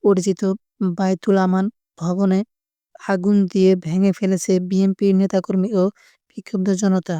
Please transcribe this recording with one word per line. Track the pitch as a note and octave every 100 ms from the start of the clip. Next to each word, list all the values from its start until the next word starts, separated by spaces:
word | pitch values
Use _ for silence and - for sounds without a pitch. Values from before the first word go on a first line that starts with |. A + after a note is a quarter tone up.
পরিচিত | G#3 F#3+ F3+ F#3 G3 F#3+ _ _ F#3+
বায়তুল | E3+ F#3+ F#3 - G3
আমান | F#3 F#3 G3 _ _ -
ভবনে | E3 F3+ G3 F#3+ G#3 _ _ _ _ _
আগুন | - G3 F#3 G#3 F#3+
দিয়ে | F#3+ F#3 F#3
ভেঙে | F3 F3 G3
ফেলেছে | F#3 F#3+ F#3+ - F#3
বিএনপির | F3+ F#3 G3 F#3+ G3+ F#3+
নেতাকর্মী | G3 G3 F3+ G3 F#3+
ও | G#3 F#3 - _ _
বিক্ষুব্ধ | _ - - G3+ F#3
জনতা। | F#3 G3+ F#3 - E3